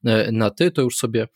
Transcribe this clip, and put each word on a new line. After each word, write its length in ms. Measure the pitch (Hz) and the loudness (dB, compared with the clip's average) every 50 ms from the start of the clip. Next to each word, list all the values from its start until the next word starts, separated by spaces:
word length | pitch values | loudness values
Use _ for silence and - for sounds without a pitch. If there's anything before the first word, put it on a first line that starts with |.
| - | -2
e, 280 | 117 113 110 107 104 113 | 0 2 2 2 0 0
na 180 | 113 110 104 | 0 0 0
ty, 200 | 101 - 165 180 | 0 0 0 0
to 120 | 170 - 135 | 0 0 -2
już 140 | 123 - | -2 -2
sobie 320 | - - 117 110 117 110 117 _ | -4 -6 -4 -4 -4 -4 -6 _